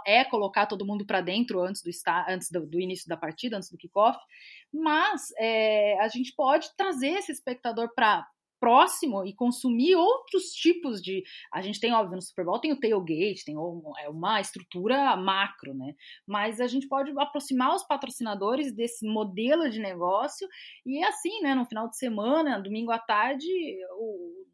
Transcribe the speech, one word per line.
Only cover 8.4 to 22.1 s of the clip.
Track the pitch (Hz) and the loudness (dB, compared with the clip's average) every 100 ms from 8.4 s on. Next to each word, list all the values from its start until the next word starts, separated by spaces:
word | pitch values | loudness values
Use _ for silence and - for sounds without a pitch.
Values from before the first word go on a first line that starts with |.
| _ - | _ 0
próximo | 233 254 359 - 302 196 190 | 6 8 8 4 -2 -2 -4
e | |
consumir | - 247 247 254 233 311 370 | -2 -2 0 0 2 6 6
outros | 370 523 - 370 - | 6 4 2 -2 -2
tipos | - 320 359 294 202 | 0 2 4 0 -6
de, | 175 190 185 - - | -4 -6 -6 -14 -10
a | 165 | -6
gente | 190 202 | -6 -2
tem, | 233 | 2
óbvio, | 226 190 180 | 2 2 -4
no | |
Super | - - | -10 -6
Bowl | 175 226 | -2 0
tem | 311 | 0
o | 285 | 0
tailgate, | 226 208 165 156 208 185 - | 2 0 0 -2 -2 -2 -8
tem | 151 | -8
um, | 170 170 156 147 | -6 -8 -12 -12
é | 147 | -10
uma | 160 185 220 | -4 0 0
estrutura | 196 190 - 180 208 269 269 190 | -2 -10 -12 -4 0 2 4 2
macro, | 196 190 202 - 139 | 2 0 0 -4 -12
né? | 135 135 143 - - - | -10 -10 -14 -18 -18 -4
Mas | 208 214 220 | -2 -2 -2
a | 247 | -2
gente | 262 277 | -2 -2
pode | 269 277 277 | -2 -2 -2
aproximar | 285 294 - 254 254 | -2 -2 -2 0 2
os | 381 - | 2 0
patrocinadores | 277 240 - 226 202 202 277 277 208 | -4 -4 -8 -6 -2 0 0 -2 -4
desse | 233 - 214 | -4 -4 -4
modelo | 214 214 185 240 320 294 | -2 -2 -2 2 2 2
de | 220 | -2
negócio | 196 180 175 202 285 - 381 - - - 254 | -6 -2 0 0 -2 -6 -12 -14 -20 -14 -6
e | 285 392 | -2 -2
assim, | - 339 440 | -2 -4 -2
né, | 294 262 | 0 0
no | |
final | 240 214 233 | 0 -4 -6
de | - | -4
semana, | 247 | -4